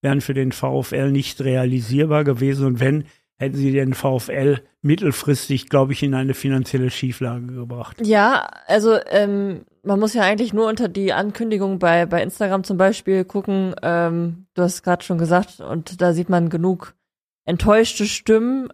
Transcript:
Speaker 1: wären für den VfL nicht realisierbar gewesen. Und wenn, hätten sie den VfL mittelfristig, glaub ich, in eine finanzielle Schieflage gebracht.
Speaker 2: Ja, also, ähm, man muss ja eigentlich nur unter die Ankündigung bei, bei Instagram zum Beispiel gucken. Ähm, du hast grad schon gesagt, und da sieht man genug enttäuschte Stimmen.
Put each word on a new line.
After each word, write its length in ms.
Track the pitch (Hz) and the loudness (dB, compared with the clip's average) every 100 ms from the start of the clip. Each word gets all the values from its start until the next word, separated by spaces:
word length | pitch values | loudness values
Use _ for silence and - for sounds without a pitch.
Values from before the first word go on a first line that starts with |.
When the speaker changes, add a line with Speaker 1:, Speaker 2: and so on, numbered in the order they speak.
Speaker 1:
wären 180 | 139 139 | 0 -2
für 140 | - 135 | -2 -2
den 160 | 131 | -2
VfL 580 | - 131 135 127 - 139 | -2 -4 -4 -4 -2 0
nicht 300 | 139 - - | 0 -2 -6
realisierbar 800 | 135 127 127 127 110 135 156 151 | -2 0 0 -2 -2 0 2 2
gewesen. 440 | 147 123 135 139 135 | 2 0 0 2 0
Und 120 | 123 | 2
wenn, 260 | 131 151 147 _ _ _ | 2 0 -4 _ _ _
hätten 180 | 135 139 | -6 0
sie 140 | 139 | 0
den 240 | 135 135 127 | 2 0 0
VfL 640 | 139 131 - - 139 135 - _ | 0 -2 -2 0 2 2 -2 _
mittelfristig, 880 | 143 165 190 131 - 139 - 135 - | 0 2 2 -2 -2 -2 -2 -4 0
glaub 220 | 143 135 | 2 2
ich, 140 | 139 | 0
in 100 | 143 | -2
eine 220 | 131 135 131 | 0 -2 -2
finanzielle 560 | 139 135 120 135 127 | 0 -2 0 -2 -2
Schieflage 560 | - 131 120 127 123 123 | -2 -6 -4 -6 -6 -10
gebracht. 500 | 127 120 120 113 - 220 | -12 -10 -12 -12 -6 2
Speaker 2:
Ja, 420 | 214 208 269 - - - | 4 4 2 -2 -12 0
also, 320 | 214 214 226 - | 2 4 2 2
ähm, 560 | - 208 202 202 170 - _ | 0 2 0 -4 -8 -14 _
man 180 | - 196 | -2 0
muss 140 | 214 | 0
ja 80 | 226 | 2
eigentlich 320 | 190 208 226 | 2 2 0
nur 140 | 202 220 | 0 0
unter 200 | 220 226 | 0 -4
die 240 | 175 196 | -2 -2
Ankündigung 680 | - 202 202 226 214 196 190 | 0 -2 -4 -4 -2 -2 0
bei, 260 | 175 170 170 | 2 2 2
bei 160 | 170 | 0
Instagram 420 | 175 - 202 190 | -2 -4 -2 -2
zum 140 | 185 190 | -2 2
Beispiel 480 | 190 202 - 190 185 | 2 2 0 0 0
gucken. 480 | 202 196 196 190 - | -4 -2 -2 -2 -2
Ähm, 640 | - 170 170 170 170 170 190 | -2 0 0 0 -2 -6 -12
du 80 | - | -2
hast 220 | 180 185 | -2 0
grad 200 | - 180 | -2 -2
schon 140 | - 175 | 0 -2
gesagt, 420 | 165 175 208 - | 2 2 0 -8
und 440 | - 160 160 180 | -8 -8 -8 0
da 100 | 180 | 2
sieht 160 | 165 180 | 2 2
man 200 | 180 170 | 2 2
genug 440 | 165 175 185 - _ _ _ _ _ - | 0 0 -2 -6 _ _ _ _ _ -6
enttäuschte 600 | 175 220 214 226 - 208 | -2 4 6 4 0 -4
Stimmen. 640 | - - 220 233 269 254 | -4 2 2 4 -2 -6